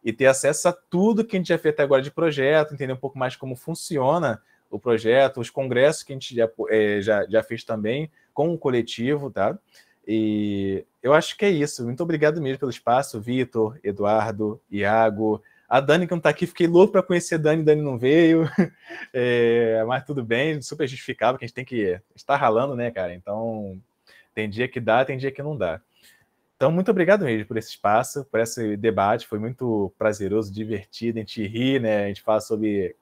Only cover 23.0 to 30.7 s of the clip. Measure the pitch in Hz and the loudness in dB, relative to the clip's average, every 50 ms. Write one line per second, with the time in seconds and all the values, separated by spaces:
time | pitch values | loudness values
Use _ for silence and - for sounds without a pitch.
23 | 92 87 87 90 90 - 101 107 113 117 113 107 104 98 92 95 _ _ _ _ | -8 -8 -8 -12 -10 -10 -8 -6 -6 -6 -6 -8 -10 -12 -12 -16 _ _ _ _
24 | _ _ - - _ _ _ - 107 107 95 110 127 120 - 131 117 107 110 123 | _ _ -20 -20 _ _ _ -6 -6 -4 -2 -4 -4 -4 -4 -4 0 2 2 2
25 | 135 135 139 131 131 139 135 - 139 147 156 127 98 85 80 82 _ _ _ _ | 2 0 -2 -6 -6 -6 -6 -6 -8 -8 -6 -4 -2 -4 -4 -6 _ _ _ _
26 | _ - _ _ _ _ _ _ _ _ _ _ 180 143 160 180 185 247 220 190 | _ -20 _ _ _ _ _ _ _ _ _ _ 0 2 2 2 2 2 2 2
27 | 175 160 202 214 196 135 113 110 104 - 117 110 110 - - - _ 101 104 113 | 4 4 4 4 4 0 0 -2 -2 -4 -6 -6 -6 -8 -18 -2 _ 2 2 4
28 | 127 - - 143 135 _ - 110 117 117 - - 117 107 104 101 101 113 101 98 | 2 0 -6 -10 -10 _ 0 0 0 0 -2 -4 -4 -4 -2 0 0 0 2 2
29 | 98 101 110 120 - - - 107 107 117 127 _ 131 123 113 107 101 92 _ _ | 2 2 2 0 -2 -8 -8 -6 -6 -8 -8 _ -4 -2 0 0 -2 -4 _ _
30 | 110 110 104 98 101 95 101 110 110 98 98 104 110 107 | -2 -2 -2 -2 -4 -2 -2 -2 -2 -2 -8 -10 -8 -6